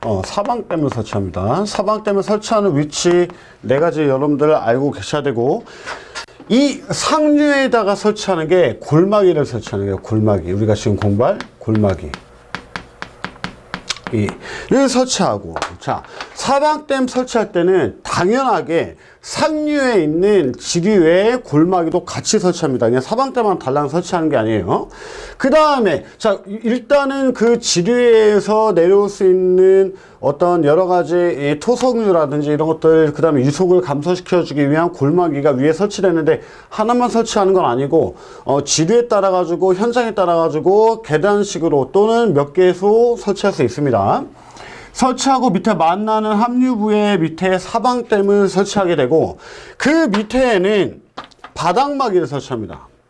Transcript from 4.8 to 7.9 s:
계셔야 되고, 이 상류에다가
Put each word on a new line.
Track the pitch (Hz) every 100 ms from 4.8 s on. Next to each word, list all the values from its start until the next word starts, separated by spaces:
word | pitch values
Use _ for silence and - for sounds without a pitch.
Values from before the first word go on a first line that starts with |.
| 143
계셔야 | 120 101 151
되고, | 143 117 120 196 - - - - - - - - -
이 | 226 285 240 -
상류에다가 | 180 - 311 302 294 294 285 262 240 196